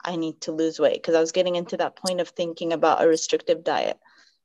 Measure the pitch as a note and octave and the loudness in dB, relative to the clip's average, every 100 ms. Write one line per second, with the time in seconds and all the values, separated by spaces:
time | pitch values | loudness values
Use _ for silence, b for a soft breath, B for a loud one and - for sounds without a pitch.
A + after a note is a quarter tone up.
0 | - F3 D#3+ D#3 - D#3+ D#3+ D#3+ C#3+ - | -6 -4 -4 -6 -6 -2 -2 2 2 2
1 | - E3 E3 F#3 F3+ F3 F3 F3+ D#3+ - | 2 2 2 2 0 -2 -4 -4 -4 -4
2 | F#3+ F3+ E3+ - F3 E3 E3+ D#3+ D#3+ - | -6 -4 -4 -4 -6 -4 -4 2 2 4
3 | E3 D#3+ - D#3 - E3 E3+ B2+ G#1+ - | 4 2 0 -2 0 -2 0 -2 -2 -6
4 | b b b b | b b b b